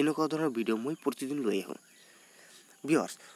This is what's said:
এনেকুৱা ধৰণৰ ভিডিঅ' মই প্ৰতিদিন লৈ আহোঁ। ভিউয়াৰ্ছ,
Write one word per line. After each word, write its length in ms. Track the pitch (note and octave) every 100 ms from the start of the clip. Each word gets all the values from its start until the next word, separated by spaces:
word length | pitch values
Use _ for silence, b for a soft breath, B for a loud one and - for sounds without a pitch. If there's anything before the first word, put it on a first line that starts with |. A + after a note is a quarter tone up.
এনেকুৱা 260 | D3 D3+ D#3
ধৰণৰ 180 | D#3 D#3+ A#2
ভিডিঅ' 260 | A2 A2
মই 100 | B2+ D#3+
প্ৰতিদিন 340 | C#3 B2 C3 D3 A#2
লৈ 120 | G2
আহোঁ। 160 | F2+ - B B B B B B B B B B
ভিউয়াৰ্ছ, 300 | C#3 D#3 F2+ - B